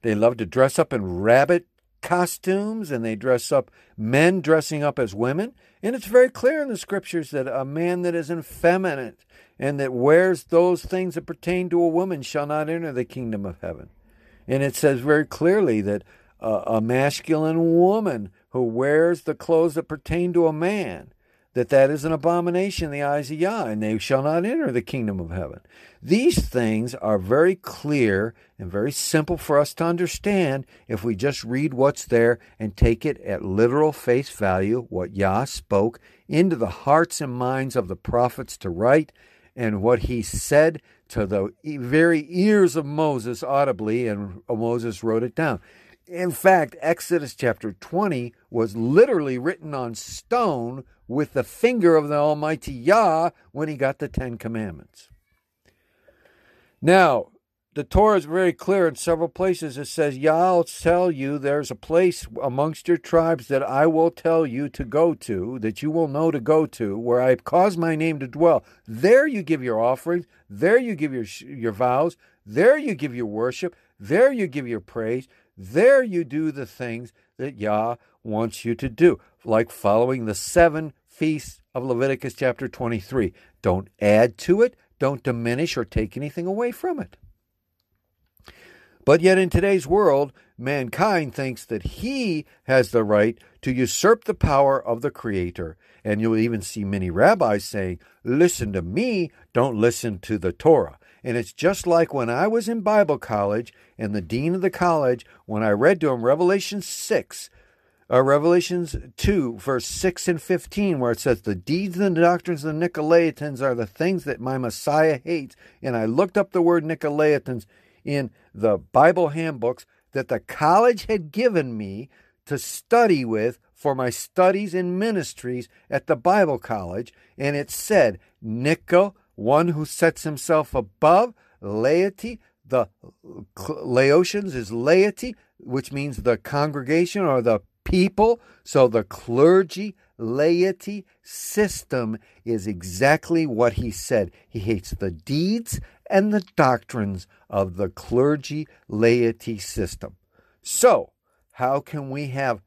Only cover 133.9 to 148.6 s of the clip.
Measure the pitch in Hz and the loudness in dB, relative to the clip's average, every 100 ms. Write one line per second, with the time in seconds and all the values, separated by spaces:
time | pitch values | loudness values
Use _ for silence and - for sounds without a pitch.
133.9 | 123 135 151 180 208 196 131 104 117 131 | 2 6 6 4 -2 -6 -8 -8 -4 2
134.9 | 180 208 196 254 220 _ _ - 131 - | 4 4 0 -12 -12 _ _ -6 -6 -6
135.9 | 139 143 127 117 113 - 143 151 143 127 | -8 -8 -2 0 0 -2 -2 -2 -4 0
136.9 | 160 175 202 175 131 117 107 _ _ - | 0 0 0 0 2 2 0 _ _ 0
137.9 | 185 190 - 220 233 _ _ - 143 127 | 2 2 4 2 2 _ _ -2 4 4
138.9 | 110 98 - - 120 156 185 175 175 208 | 4 -2 -14 -4 4 6 6 2 -6 -12
139.9 | - _ _ 113 127 156 175 190 190 - | -12 _ _ -6 0 2 4 2 -2 -10
140.9 | 208 - _ - - - 208 208 - - | -12 -14 _ -20 -14 -6 -2 -2 -4 -6
141.9 | 131 113 110 _ _ 117 113 98 92 90 | -4 -4 -6 _ _ -4 -4 -4 -8 -10
142.9 | 90 135 156 - 165 156 110 120 113 117 | 0 2 2 0 -2 -2 0 0 0 -6
143.9 | - - 120 92 _ _ 113 101 104 - | -8 -2 -2 -2 _ _ -8 -4 -4 -6
144.9 | - 98 82 - 143 180 233 233 - - | -8 -8 -8 -6 -2 -2 -4 -6 -10 -12
145.9 | _ - 196 208 208 - - 135 120 - | _ 0 0 2 -2 -4 0 2 2 -4
146.9 | 123 101 92 - _ _ 101 95 90 98 | -6 -4 -6 -12 _ _ -4 -4 -4 -6
147.9 | - - 120 143 151 - 147 | -8 -2 2 2 0 -6 -10